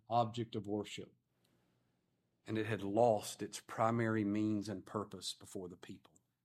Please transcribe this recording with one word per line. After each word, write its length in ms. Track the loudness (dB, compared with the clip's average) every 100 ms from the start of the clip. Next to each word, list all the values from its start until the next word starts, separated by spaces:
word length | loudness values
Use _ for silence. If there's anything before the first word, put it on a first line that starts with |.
| 0
object 460 | 2 2 0 -4 -4
of 120 | -2
worship, 420 | -2 -2 -8 -12 _ _ _ _ _ _ _ _ _ _ _ _ _ -4
and 120 | -2
it 80 | 0
had 180 | -2
lost 580 | 0 4 6 4 0 -8
its 200 | -8 -8
primary 640 | -10 2 2 4 2 2 2
means 420 | 2 2 0 -2
and 180 | -6 -4
purpose 480 | -4 -4 -6 -8 -10
before 300 | -12 -10 -10
the 80 | -12
people, 340 | -14 -16 -18 _ _ _